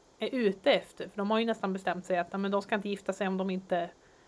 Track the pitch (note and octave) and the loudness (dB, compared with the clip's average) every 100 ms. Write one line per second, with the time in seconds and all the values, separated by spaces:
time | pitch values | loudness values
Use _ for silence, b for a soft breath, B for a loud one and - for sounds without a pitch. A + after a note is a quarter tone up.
0 | - - A3 B3+ G#3+ F#3+ - G3 - - | -20 -6 -4 2 2 2 4 4 2 -10
1 | F3+ G#3 G3+ A3 A3+ A3+ G3 F#3+ F#3+ F3 | -10 -4 0 2 2 0 -2 -2 -2 -4
2 | - F3+ F3 G3 G3 G3+ G3 G#3+ G3+ - | 0 0 0 -2 0 0 0 -2 -2 -4
3 | - F#3+ G3 F#3+ F#3+ F#3 F#3+ F3+ F3 - | -4 -2 -2 0 -2 -4 0 -2 -2 -8
4 | - - | -20 -20